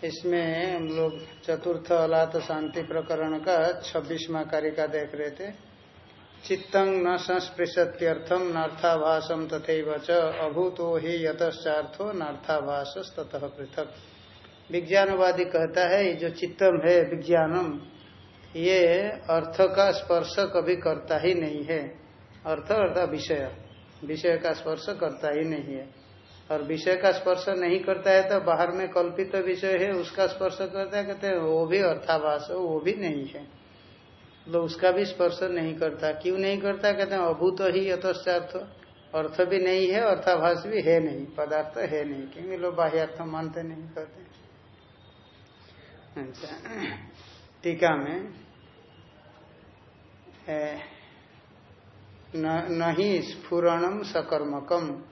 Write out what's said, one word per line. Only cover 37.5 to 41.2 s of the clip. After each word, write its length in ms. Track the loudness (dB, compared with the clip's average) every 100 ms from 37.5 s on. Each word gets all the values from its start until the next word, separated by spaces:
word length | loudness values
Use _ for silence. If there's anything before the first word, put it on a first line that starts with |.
| 2
ही 300 | 0 2 0
यतश्चार्थ, 640 | 0 0 -2 0 0 -2 -10 -12 -18 -20 -20 -8 -4
अर्थ 260 | -4 0
भी 160 | 2 4
नहीं 300 | 2 2 2
है, 140 | 2
अर्थाभास 600 | 2 2 2 4 4 2 0
भी 140 | 0
है 180 | 4 4
नहीं, 260 | 4 -4